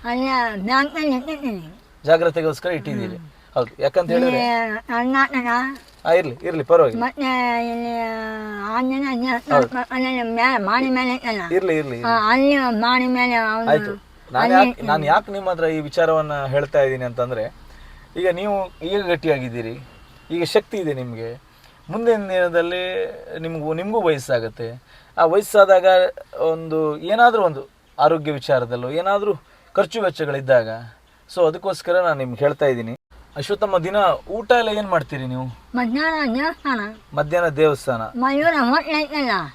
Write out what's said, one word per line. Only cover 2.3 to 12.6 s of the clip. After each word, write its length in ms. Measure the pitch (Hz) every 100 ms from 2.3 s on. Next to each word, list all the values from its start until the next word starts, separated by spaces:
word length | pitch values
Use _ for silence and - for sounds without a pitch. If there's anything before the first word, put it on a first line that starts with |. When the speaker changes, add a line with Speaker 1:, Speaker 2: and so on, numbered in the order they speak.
| 160 160 139 180
Speaker 2:
ಇಟ್ಟಿದ್ದೀರಿ. 460 | 160 104 143 190 180
Speaker 1:
ಹ್ಮ್. 140 | 160 - _ -
Speaker 2:
ಹೌದು, 260 | 120 -
ಯಾಕಂತ 300 | 135 190 170
ಹೇಳಿದ್ರೆ 540 | 170 254 247 240 233 226
Speaker 1:
ಇಲ್ಲಿ 200 | 214 -
ಕರ್ನಾಟಕ 600 | 233 247 269 269 277 240 240 262 269 - - -
Speaker 2:
ಆ, 60 |
ಇರ್ಲಿ, 260 | 170 156 120
ಇರ್ಲಿ, 200 | 170 160
ಪರವಾಗಿಲ್ಲ. 380 | 143 170 139 110
Speaker 1:
ಮತ್ತೆ 220 | 247 - 269 254 247 233 233
ಇಲ್ಲಿ 280 | 233 240 233 226 226 220 220 214 208
ಆಂಜನೇಯ 600 | 202 226 254 269 277 247
ದೇವಸ್ಥಾನ 340 | 254 240 285 285
Speaker 2:
ಹೌದು. 120 | 247
Speaker 1:
ಪಕ್ಕದಲ್ಲಿ 560 | 254 247 254 254 254
ಮೇ-, 420 | 233 233 254 240 196
ಮಾಡಿ 240 | 233 262
ಮೇಲೆ 240 | 254 254
ಐತಲ್ಲ? 280 | 254 240 208 170
Speaker 2:
ಇರ್ಲಿ, 260 | 175 185 156
ಇರ್ಲಿ, 260 | 143 120
Speaker 1:
ಆ, 300 | 233 226 214 254
Speaker 2:
ಇರ್ಲಿ. 200 | 277
Speaker 1:
ಅಲ್ಲಿ 260 | 285